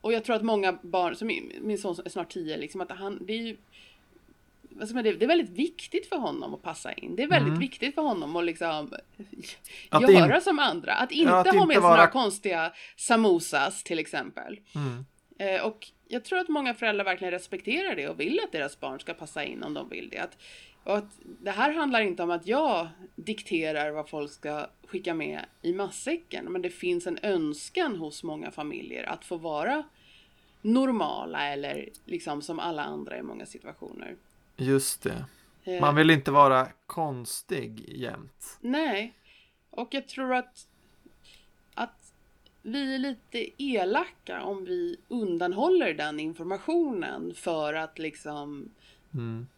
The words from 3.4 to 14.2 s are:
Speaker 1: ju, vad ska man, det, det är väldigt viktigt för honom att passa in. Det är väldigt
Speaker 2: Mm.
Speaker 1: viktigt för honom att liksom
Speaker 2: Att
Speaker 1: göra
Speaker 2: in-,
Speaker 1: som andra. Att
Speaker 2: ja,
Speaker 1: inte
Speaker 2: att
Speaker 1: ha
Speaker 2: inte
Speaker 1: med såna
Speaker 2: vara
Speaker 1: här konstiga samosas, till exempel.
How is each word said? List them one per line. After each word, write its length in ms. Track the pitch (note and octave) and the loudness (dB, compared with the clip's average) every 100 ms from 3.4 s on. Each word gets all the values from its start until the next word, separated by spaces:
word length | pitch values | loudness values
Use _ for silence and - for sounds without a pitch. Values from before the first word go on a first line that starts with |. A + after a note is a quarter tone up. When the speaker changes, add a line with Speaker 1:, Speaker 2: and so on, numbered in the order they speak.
| A3+ | -6
Speaker 1:
ju, 100 | G#3 _ - - _ _ _ _ _ _ _ - | -10 _ -20 -20 _ _ _ _ _ _ _ -20
vad 180 | - G#3+ | -12 -6
ska 80 | A#3+ | 0
man, 80 | |
det, 100 | A3 | 0
det 120 | E3 A#3+ | 2 4
är 20 | |
väldigt 220 | E4+ G#3+ | 4 2
viktigt 600 | F#3 D#4+ - - F#4+ - | -2 -4 -4 -6 -6 -4
för 80 | E4+ | -4
honom 360 | G3+ C#3 - | -2 -4 -8
att 80 | - | -8
passa 320 | - - - | -10 -10 -10
in. 220 | - - F3+ | -10 -6 -4
Det 80 | |
är 40 | C#4+ | 4
väldigt 200 | F4 C#3+ | 4 4
Speaker 2:
Mm. 120 | D#3+ | 0
Speaker 1:
viktigt 360 | B3+ - C4 C#4+ | -2 -4 -4 0
för 60 | |
honom 340 | D4+ G3 D3 E3+ | 0 0 -2 -2
att 100 | E3+ | -2
liksom 480 | E3 E3+ D#3 D3+ - _ - G3+ - - - - - - | -2 -2 -2 -6 -12 _ -20 -18 -16 -16 -16 -18 -20 2
Speaker 2:
Att 240 | D#3 B3 | 6 12
Speaker 1:
göra 220 | F#3+ - D#4 | 12 12 8
Speaker 2:
in-, 60 | |
Speaker 1:
som 180 | F#4+ D4 | 4 2
andra. 340 | D4 D#3 - | 2 0 -2
Att 180 | - B3 | 0 0
Speaker 2:
ja, 60 | D4 | 4
Speaker 1:
inte 140 | D#4 F3+ | 6 8
Speaker 2:
att 80 | F4+ | 8
Speaker 1:
ha 60 | G4 | 8
Speaker 2:
inte 120 | F4 | 8
Speaker 1:
med 80 | B3+ | 8
såna 120 | F3 | 10
Speaker 2:
vara 140 | E3 | 12
Speaker 1:
här 60 | E3+ | 10
konstiga 680 | C4 A3 F#3+ G3+ E3+ D#3+ - - - | 8 0 0 -2 -2 -2 -6 -20 -12
samosas, 880 | - A#3 A3 E3+ D#3+ D3 C#3 G3 | 2 6 6 4 2 0 0 -2
till 160 | - E3 | -6 -4
exempel. 600 | D#3 D3+ | -4 -6